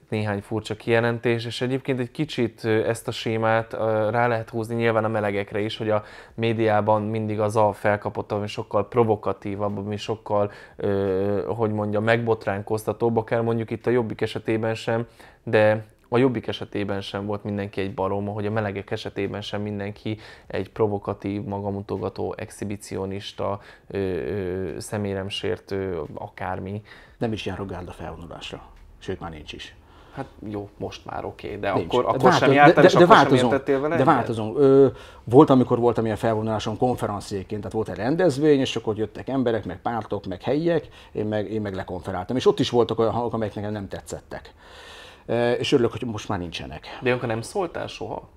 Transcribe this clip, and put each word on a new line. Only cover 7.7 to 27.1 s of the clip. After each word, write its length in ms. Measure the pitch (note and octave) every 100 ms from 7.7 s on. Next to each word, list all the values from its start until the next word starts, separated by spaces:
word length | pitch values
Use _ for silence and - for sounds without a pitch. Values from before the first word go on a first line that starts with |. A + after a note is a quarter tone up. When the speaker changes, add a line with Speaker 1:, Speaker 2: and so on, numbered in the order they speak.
Speaker 1:
felkapott, 600 | G2 G#2+ G#2 G#2+ A2 -
ami 140 | G#2 G#2
sokkal 420 | - - G#2 G2+
provokatívabb, 920 | A#2+ A2+ G#2 G#2+ F#2+ G#2 G2 G2+ G2+
ami 180 | G2+ G#2
sokkal, 540 | - G#2+ - G#2 G#2 - - -
ö, 680 | G2+ G2 G2 F#2 G2+ G2+ -
hogy 240 | A2 A2
mondjam, 320 | G#2+ G#2 G#2
megbotránkoztatóbb, 1120 | A2 A#2 A#2 A2 - G2 G#2 G#2+ A2 G#2 A#2 A2+
akár 240 | G#2+ A#2
mondjuk 280 | A#2 A#2 G#2+
itt 160 | A2+ A#2+
a 40 |
Jobbik 300 | B2 A2 G#2+
esetében 540 | A2 A2 - A2 A2+
sem, 320 | A2+ - A2+ A#2 - - _
de 440 | - A2 G#2+ A2 - _ -
a 80 | A#2+
Jobbik 280 | C3+ A#2 G#2
esetében 540 | G2+ G2+ G2+ G2+ G2
sem 260 | G2 G2 G2+
volt 180 | G2+
mindenki 360 | G#2+ G2+ G2 G2+
egy 140 | G2
barom, 340 | F#2+ F#2+ G2+ G2+
ahogy 180 | G#2+ G#2
a 40 |
melegek 400 | A2 G#2 G2 -
esetében 500 | A2 G#2 - G2 G2+
sem 220 | G2+ G#2
mindenki 560 | G#2 G#2 G2+ G#2 A2 A2 - - -
egy 240 | G2+ F#2+
provokatív, 720 | - G#2+ G2+ - G2+ G2+ G2+
magamutogató, 880 | G2 G2+ G2+ G2 G2+ G2 G2+ - F#2+ -
exhibicionista, 1200 | G#2+ - G2+ G2+ - G2 F#2+ F#2+ - - G2 G2+ - - -
ö, 120 | G2
ö, 840 | F#2+ F2 B1 G2+ F2+ F#2 F2+ -
szeméremsértő, 1200 | A#2 G#2+ G2+ F#2+ G2 - G2+ F#2+ - G2 F#2+ E2+ D2
akármi. 680 | - G2+ - F#2 F#2+ F#2+ G#2 - - -